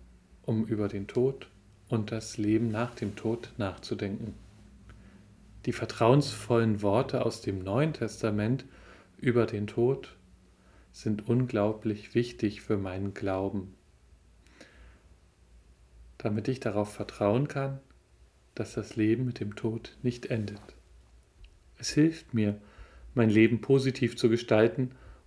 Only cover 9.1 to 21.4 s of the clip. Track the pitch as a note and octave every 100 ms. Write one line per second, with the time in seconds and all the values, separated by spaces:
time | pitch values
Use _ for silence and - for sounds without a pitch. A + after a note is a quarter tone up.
9.1 | - C3 A#2 A2 G#2 G2+ - B2 C3+ -
10.1 | - - - _ _ _ - - - A2
11.1 | G#2 - A#2+ B2 G#2+ G#2 G#2+ A2 G#2 -
12.1 | A#2+ A#2+ - G#2 G#2 - G#2 F#2+ F#2+ G2
13.1 | G2+ G2 F#2+ G2 G2+ F#2+ - _ _ _
14.1 | _ _ _ - - - - - - _
15.1 | - _ _ _ - _ _ _ - -
16.1 | - A2+ G#2+ A2 B2+ A2+ G2+ G2+ - G2+
17.1 | - G2+ A#2 D3 C#3 C#3 C3+ - _ _
18.1 | _ - _ _ - G#2 - G2+ A2 G#2+
19.1 | A#2 B2 B2 G#2 - A2+ A2 - - B2+
20.1 | A#2+ - A2+ G2+ G#2 - - _ - -
21.1 | - _ _